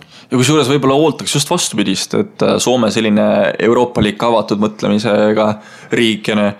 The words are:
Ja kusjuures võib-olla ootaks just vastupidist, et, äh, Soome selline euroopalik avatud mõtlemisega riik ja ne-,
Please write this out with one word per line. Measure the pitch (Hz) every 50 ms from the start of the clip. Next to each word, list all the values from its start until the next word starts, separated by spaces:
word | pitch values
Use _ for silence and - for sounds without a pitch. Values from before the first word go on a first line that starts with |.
| - - - -
Ja | - - 127 127
kusjuures | 123 120 156 156 135 120
võib-olla | 143 147 131 131 135
ootaks | 143 160 156 - - 202 - -
just | 147 - -
vastupidist, | 175 185 - - - 107 101 - 95 95 - - -
et, | 110 104 - - -
äh, | 107 104 104 101
Soome | - 117 123 127 117 107
selline | 101 117 110 110 104 104 104 104 104 104 101 82 -
euroopalik | - 90 107 120 123 123 123 - 117 107 104 101 -
avatud | 117 120 117 110 107 107 107 101
mõtlemisega | 107 107 107 - - 101 104 107 107 117 104 107 107 107 107 107 107 107 107 107 - - - - - -
riik | 151 123 117 113 107 104 - -
ja | 107 107
ne-, | 104 101 101